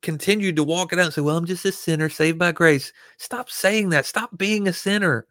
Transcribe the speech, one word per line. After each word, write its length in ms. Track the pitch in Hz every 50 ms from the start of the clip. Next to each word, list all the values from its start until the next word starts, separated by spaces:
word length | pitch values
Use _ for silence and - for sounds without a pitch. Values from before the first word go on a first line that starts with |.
| -
continued 540 | - 160 147 - - 202 214 202 190 170
to 60 | 151 151
walk 300 | 139 160 175 185 165 -
it 60 | 175
out 80 | 180
and 80 | 165 147
say, 80 | - 147
"Well, 160 | 147 151 165
I'm 80 | 165
just 180 | 170 185 175 -
a 80 | 196 185
sinner 380 | - - - 165 156 160 160
saved 280 | 151 - 156 160 165 160
by 140 | 175 175 165
grace." 400 | - 170 165 151 135 - - - - - - -
Stop 320 | _ - - - 247 254 -
saying 380 | - - - 190 208 220 208 190
that. 160 | 170 147 135
Stop 320 | - - 214 220 240 -
being 320 | 170 190 202 214 214 202 196
a 40 | 170
sinner. 520 | - - 196 196 208 202 180 143 113 - _